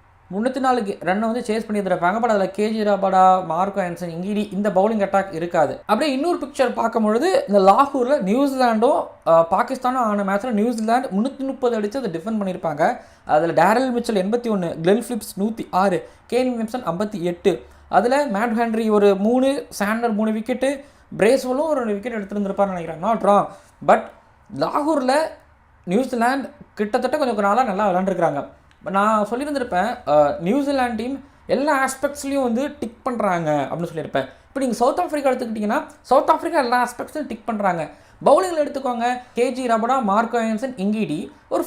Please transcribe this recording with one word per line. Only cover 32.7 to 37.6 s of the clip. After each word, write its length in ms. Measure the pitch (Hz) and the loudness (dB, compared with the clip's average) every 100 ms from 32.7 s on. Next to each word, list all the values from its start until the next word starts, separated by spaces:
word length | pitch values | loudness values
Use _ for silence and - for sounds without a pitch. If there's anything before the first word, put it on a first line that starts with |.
| - | -6
டிக் 240 | 220 - | -12 -8
பண்றாங்க 640 | 262 240 208 175 160 147 135 | -6 -2 0 0 0 0 -2
அப்படின்னு 180 | 156 165 | -4 -6
சொல்லியிருப்பேன். 340 | 160 143 135 - - _ | -6 -4 -4 -4 -10 _
இப்ப 120 | 277 | -4
நீங்க 140 | 262 | -2
சவுத் 260 | 214 247 311 | 2 2 2
ஆப்பிரிக்கா 300 | 339 294 269 | -2 0 0
எடுத்துக்கிட்டீங்கன்னா, 540 | 254 233 220 208 214 - - | 0 -4 -4 -2 -2 -4 -10
சவுத் 300 | - 269 302 | 2 4 4
ஆப்பிரிக்கா 300 | 311 330 320 | 0 2 0
எல்லா 280 | 240 247 240 | 2 0 0
ஆஸ்பெக்ட்ஸ்லயும் 380 | - 247 302 285 | -4 -10 -8 -8
டிக் 180 | 214 - | -8 -6
பண்றாங்க. 420 | 214 | -2